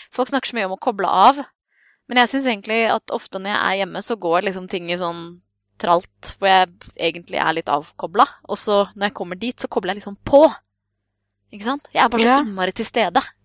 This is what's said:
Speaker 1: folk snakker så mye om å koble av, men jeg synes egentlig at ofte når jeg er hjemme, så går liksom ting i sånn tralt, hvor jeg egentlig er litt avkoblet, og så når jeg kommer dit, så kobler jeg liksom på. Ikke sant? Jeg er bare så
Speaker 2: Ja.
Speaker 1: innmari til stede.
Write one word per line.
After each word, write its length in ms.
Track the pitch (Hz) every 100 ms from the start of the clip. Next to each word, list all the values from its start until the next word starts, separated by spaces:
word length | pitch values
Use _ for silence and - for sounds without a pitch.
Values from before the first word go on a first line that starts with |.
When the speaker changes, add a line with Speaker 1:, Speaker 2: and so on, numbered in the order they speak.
| -
Speaker 1:
folk 200 | - 254
snakker 200 | 262 -
så 40 | 233
mye 100 | 190
om 80 | 190
å 40 |
koble 260 | - 202 180
av, 320 | 185 214 285 262 _ _ _ _ _ -
men 120 | 240
jeg 100 | 240
synes 140 | 269 262
egentlig 360 | 208 214 226 220
at 240 | 220 -
ofte 280 | 233 - 226
når 120 | 196
jeg 120 | 208
er 160 | 185 190
hjemme, 200 | 190 165
så 120 | - 226
går 280 | 180 170 196
liksom 220 | 185 185
ting 180 | 190 170
i 40 | 180
sånn 400 | 175 170 170 175 _ _ _ -
tralt, 500 | 190 175 - _ - -
hvor 100 | 196
jeg 220 | 190 180 180 - -
egentlig 400 | 170 165 175 175
er 160 | 156
litt 160 | 160 -
avkoblet, 600 | 147 156 - 170 185 262 - -
og 80 | 202
så 300 | - 202 196
når 160 | 202 202
jeg 40 | -
kommer 180 | 175 180
dit, 220 | 233 -
så 80 | 254
kobler 240 | 247 180
jeg 80 | 208
liksom 160 | 202 202
på. 160 | - - 226 - _ _ _ _ _ _ _ _ _
Ikke 140 | 214 214
sant? 180 | 285 -
Jeg 80 | -
er 60 | 247
bare 120 | 226
så 60 | 233
Speaker 2:
Ja. 80 | 269
Speaker 1:
innmari 320 | 240 190 185
til 120 | 190 220
stede. 320 | 240 190 208 - -